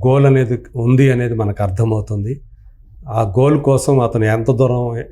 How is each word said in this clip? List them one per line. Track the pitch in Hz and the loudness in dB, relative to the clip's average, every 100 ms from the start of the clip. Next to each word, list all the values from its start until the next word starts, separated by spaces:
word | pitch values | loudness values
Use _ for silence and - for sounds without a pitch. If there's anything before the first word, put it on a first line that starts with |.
| 123 | 0
గోల్ | 135 139 | 4 4
అనేది | 135 117 120 - 123 | 4 0 -4 -8 -4
ఉంది | 117 127 135 | 0 4 2
అనేది | 123 123 | 2 -2
మనకు | 113 107 101 | -4 -4 -4
అర్థమవుతుంది. | 101 98 113 110 104 104 107 139 - - - - - - 131 | -4 -2 -2 -2 -4 -6 -6 -10 -14 -20 -20 -20 -20 -20 -8
ఆ | 110 | -4
గోల్ | 107 107 139 151 | -2 0 2 2
కోసం | 143 131 - 135 | 2 0 2 2
అతను | 117 117 | 2 0
ఎంత | 110 113 113 | 0 0 0
దూరం | 120 131 123 120 117 - | 0 0 0 -4 -6 -10